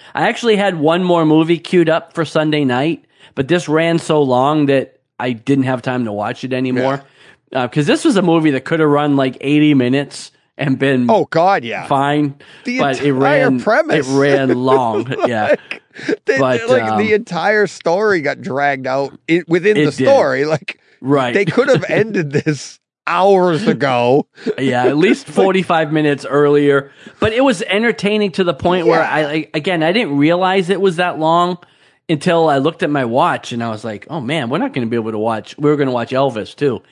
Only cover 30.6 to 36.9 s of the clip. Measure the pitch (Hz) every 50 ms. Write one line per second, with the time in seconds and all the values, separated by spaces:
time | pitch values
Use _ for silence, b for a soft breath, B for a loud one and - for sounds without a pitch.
30.6 | 175 170 196 175 196 196 160 170 180 175 143 151 156 160 165 175 175 180 180 -
31.6 | - b b b b b b b b - 165 139 - 180 170 165 160 156 143 139
32.6 | 135 165 165 - 185 147 147 139 127 117 117 135 170 170 135 123 - - 123 117
33.6 | 117 117 110 107 - 113 104 101 - - 147 165 113 123 160 160 123 113 139 185
34.6 | 277 277 - 135 117 110 120 117 110 113 110 107 107 113 113 110 101 - - -
35.6 | 147 147 151 143 139 131 123 117 117 - 127 131 139 135 113 107 98 - - -
36.6 | 143 135 113 92 - b